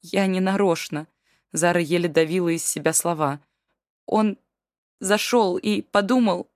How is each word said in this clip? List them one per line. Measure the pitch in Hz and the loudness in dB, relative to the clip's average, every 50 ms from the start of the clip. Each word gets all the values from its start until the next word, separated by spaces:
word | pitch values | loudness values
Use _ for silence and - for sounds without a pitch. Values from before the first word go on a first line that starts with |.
«Я | _ - - 190 196 | _ -4 -2 0 0
не | 190 185 185 | 0 0 0
нарочно». | 185 190 190 196 202 190 165 165 - - - 147 156 _ _ _ _ _ _ _ _ _ | 0 0 0 0 2 0 0 -2 -4 -8 -8 -10 -10 _ _ _ _ _ _ _ _ _
Зара | - 160 165 175 175 175 | -6 0 0 2 2 0
еле | 170 143 170 175 170 | 0 0 0 0 0
давила | 175 147 160 160 156 170 185 175 170 | 2 2 2 2 2 0 -2 0 0
из | 165 165 - | -2 -2 -4
себя | - - 156 143 160 160 | -6 -6 -2 -2 0 0
слова. | - - 170 170 156 156 139 143 147 _ _ _ _ _ _ _ _ _ _ _ _ _ | 0 -2 -2 -2 0 -2 -2 -2 -6 _ _ _ _ _ _ _ _ _ _ _ _ _
«Он | - - 214 214 214 196 _ _ _ _ _ _ _ _ _ _ _ _ _ | -2 0 2 2 2 -2 _ _ _ _ _ _ _ _ _ _ _ _ _
зашел | - 190 208 214 - - - 240 220 185 180 | -2 0 0 0 0 0 2 2 2 2 0
и | 185 - 214 208 196 | -2 -2 -2 -2 -2
подумал | - _ - 208 202 190 254 254 240 214 175 180 - _ _ | -4 _ 0 0 2 2 2 2 4 2 0 -2 -4 _ _